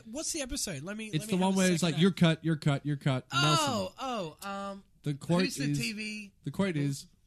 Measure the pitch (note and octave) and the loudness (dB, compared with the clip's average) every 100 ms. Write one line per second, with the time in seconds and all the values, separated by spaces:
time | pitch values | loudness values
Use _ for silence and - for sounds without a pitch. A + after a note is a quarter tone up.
0 | A3+ B3 D#4+ E4 B3+ C#4 - C#3 E3 G#3+ | -10 -8 -6 -4 -6 -6 -6 -6 -8 -8
1 | G#3+ D#3 - F#3 F#3 F#3+ F#3 E3+ F3 C#3+ | -6 -6 -2 2 2 4 4 4 2 4
2 | F#3+ - E3+ D#3 D#3+ D#3 D#3 C#3 C#3+ C#3+ | 4 6 4 4 0 0 2 0 -2 -2
3 | D3 B2+ - E4+ E4+ E4 D4 A#3 F#3 - | 0 -2 -2 2 4 4 2 -2 -4 -6
4 | C4 A#3 E3 D3 G3+ G3 G3 G3 - _ | -6 -4 -6 -10 -10 -8 -8 -10 -16 _
5 | D3 C#3 - E3+ F#3+ - D3 C#3+ A#3 G#3+ | -6 -6 0 2 2 0 -2 -2 -2 -4
6 | G#3+ G#3+ G3+ _ C#3+ C3+ G3 D3+ C#3+ C#3 | -8 -8 -12 _ -8 -2 0 0 -2 -2
7 | - _ | -10 _